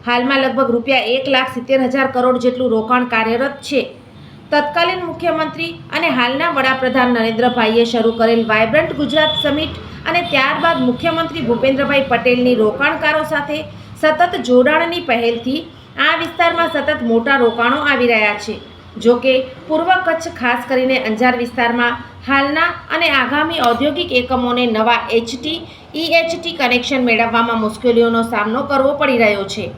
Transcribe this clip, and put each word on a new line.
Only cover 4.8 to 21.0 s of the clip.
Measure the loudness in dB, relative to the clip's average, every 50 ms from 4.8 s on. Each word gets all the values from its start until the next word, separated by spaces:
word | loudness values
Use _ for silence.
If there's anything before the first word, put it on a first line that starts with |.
| 0 0 0 -4 -6
મુખ્યમંત્રી | -8 -8 -2 -2 -2 0 0 -2 -4 -4 -6 -8 -8 -8 -12 -14 -6 -4
અને | -2 0 0 0 0
હાલના | 0 0 0 0 -2 0 0 0
વડાપ્રધાન | 0 0 0 0 0 0 2 2 2 2 2
નરેન્દ્રભાઈએ | 2 0 0 0 2 0 2 2 2 0 2 4 2 2
શરૂ | 2 2 2 2 0 2 2
કરેલ | 2 2 4 2 2 2
વાઇબ્રન્ટ | 2 2 2 4 2 0 0 0 -2 -4
ગુજરાત | -4 0 2 2 2 2 0 -2
સમિટ | -2 0 -2 -2 -4 -6 -8 -12 -14 -16 -16 -10 -6 -2
અને | -2 -2 -2 0
ત્યારબાદ | 0 0 0 0 0 0 0 0 0 2 0
મુખ્યમંત્રી | 0 -2 0 -2 -2 0 0 -4 -4 -4 -6 -2 -2
ભૂપેન્દ્રભાઈ | 0 2 2 2 2 2 0 2 2 0 2 2
પટેલની | 0 2 2 2 2 4 4 2 4
રોકાણકારો | 4 2 0 2 0 -2 -2 0 0 0 0 0 0 -2
સાથે | -2 -2 -4 -2 -4 -6 -6 -8 -10 -14 -18 -18 -18 -6 0
સતત | 0 0 4 4 2 0 0 -4 0 4
જોડાણની | 6 6 6 6 4 2 2 0 -2 -6 -2 0
પહેલથી | 0 2 2 0 -2 -2 -4 -4 -4 -4 -6 -10 -18 -20 -20 -14 -4 0 0
આ | 0 0 0
વિસ્તારમાં | -4 -6 -2 0 2 2 2 0 -2 0 0
સતત | -2 -2 -2 -2 -2
મોટા | 0 0 0 2 0 0 0 2 0
રોકાણો | 0 2 2 0 0 0 0
આવી | 0 0 0 2 2 2 2
રહ્યા | 2 2 0 -2 -4 -8
છે. | -10 -10 -10 -12 -18 -20 -20 -20 -18 -16 -2 2
જો | 2 2 4
કે | 2 2 2 2 0 -4 -12 -18 -6 -4
પૂર્વ | -2 0 2 2 2 2 2
કચ્છ, | 0 -2 -2 -4 -10 -8
ખાસ | -4 -2 -2 -2 -2 -2 -2
કરીને | 0 0 2 2 0 0